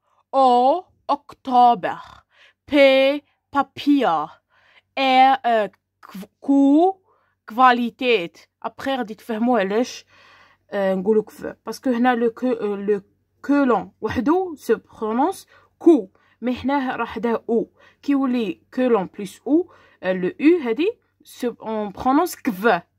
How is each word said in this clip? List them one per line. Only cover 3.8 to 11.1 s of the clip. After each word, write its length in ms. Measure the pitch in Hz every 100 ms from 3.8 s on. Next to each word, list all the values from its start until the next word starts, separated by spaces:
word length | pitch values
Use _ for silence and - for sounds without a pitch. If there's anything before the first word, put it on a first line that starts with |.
| 294 285 202 160 156 - _ _ _ _ _ -
ار، 400 | 269 254 269 262
أه، 260 | 240 226 196 - _ _ - 185 202 _
كو 600 | - 277 277 302 370 381 _ _ _ _ -
كواليتيت. 880 | 220 254 247 233 - 254 220 170 - _ _
أبخي 340 | - - 269 262
غادي 180 | 214
تفهموا 440 | 214 - 220 240 240
علاش 460 | 190 214 247 - - _ _ _ _ _ _
آه، 240 | 202 190
نقولو 280 | 190 190